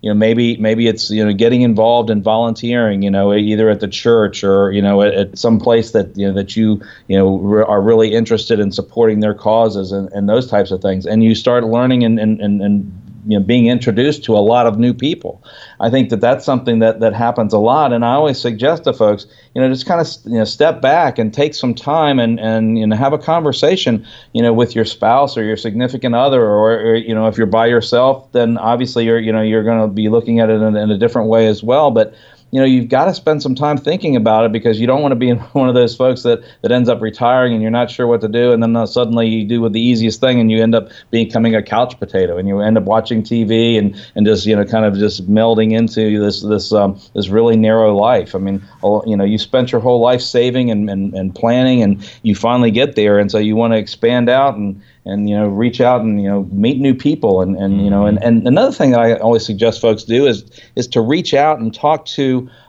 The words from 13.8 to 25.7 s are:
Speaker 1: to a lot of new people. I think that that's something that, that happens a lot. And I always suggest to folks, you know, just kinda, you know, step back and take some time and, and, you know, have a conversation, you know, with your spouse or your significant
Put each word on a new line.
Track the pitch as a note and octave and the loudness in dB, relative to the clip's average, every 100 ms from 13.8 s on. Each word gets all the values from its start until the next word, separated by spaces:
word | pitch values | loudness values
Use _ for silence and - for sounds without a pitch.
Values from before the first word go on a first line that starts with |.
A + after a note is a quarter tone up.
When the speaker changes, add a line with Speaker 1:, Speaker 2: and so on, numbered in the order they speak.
| B2 G#2+ C#3+ D3+ | -2 0 0 -2
Speaker 1:
to | - G#2 | 0 2
a | |
lot | G2+ A#2+ A#2 | 2 2 2
of | G#2+ | 2
new | A#2+ | -2
people. | B2+ D3 F3 - - - - - - | -2 -6 -6 -10 -16 -20 -20 -20 -6
I | A2+ | -2
think | C3 B2 | 0 0
that | A2+ | 0
that's | A#2 C3+ - | 0 0 -2
something | B2+ B2+ A2+ | -4 -2 0
that, | A2+ A2 | 2 2
that | A2+ | -2
happens | G#2+ A#2 A#2 G#2 | 0 -2 -2 0
a | G#2+ | 0
lot. | A2+ C#3+ C#3 | 2 2 2
And | A#2 A#2+ | 0 0
I | |
always | C#3 D3+ B2+ | 0 0 -2
suggest | A#2+ G#2+ C3+ E3 - | -6 -2 -2 -2 -2
to | |
folks, | - G#2+ G#2 - _ _ | 0 0 0 -6 _ _
you | B2+ | -2
know, | C3 | -2
just | C3 - | -2 -2
kinda, | E3+ D#3+ - | -2 -2 -8
you | - A#2 | -6 -2
know, | G#2 | -2
step | - D#3 D#3+ | 0 0 0
back | C3 D#3+ D3+ B2+ | 0 2 0 -2
and | A2 | -4
take | C#3+ D3 | -2 -4
some | - B2+ A2+ | -2 -4 -4
time | C#3+ D#3+ D3+ C3 | -2 0 2 2
and, | A#2 A#2 | 0 -2
and, | A2 A2 A2 A2+ | -2 0 0 0
you | G#2+ | 0
know, | A2 | 0
have | C#3 | 0
a | D3 | -2
conversation, | D#3+ E3+ D3+ - D3+ F#3 C3 A2 - - - | -2 0 0 0 0 0 0 -2 -4 -20 -8
you | A#2 | -2
know, | A#2 | 2
with | A2+ A#2+ A#2+ | 2 0 -2
your | A2 | -4
spouse | - G#2+ C3 C#3 A#2 | -2 0 2 0 -2
or | |
your | G#2+ G#2+ | -4 -4
significant | A2+ | -6